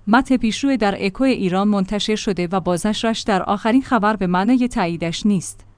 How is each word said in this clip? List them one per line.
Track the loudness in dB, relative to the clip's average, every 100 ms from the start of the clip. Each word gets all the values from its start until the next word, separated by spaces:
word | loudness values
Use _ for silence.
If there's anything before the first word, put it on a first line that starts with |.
| 2
متن | 2 4 0
پیشرو | 0 0 -2 0
در | 0 0
اکو | -4 0
ایران | 0 2 0 2 2
منتشر | 0 0 -2 -2 -2
شده | -2 -2 -2
و | -2
بازنشرش | 0 0 0 -2 -2 -2
در | 0 0
آخرین | 0 -2 2 2
خبر | 2 0 2 0
به | 0
معنای | 0 2 2 2
تاییدش | 0 -2 -2 -4 -2 0
نیست. | 0 -2 -12 -20